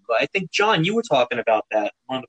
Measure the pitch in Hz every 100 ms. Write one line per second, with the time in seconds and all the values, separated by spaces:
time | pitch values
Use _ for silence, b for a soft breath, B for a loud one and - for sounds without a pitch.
0 | - 113 139 196 190 - - 185 165 226
1 | - 135 120 120 - 110 - 107 104 -
2 | - 131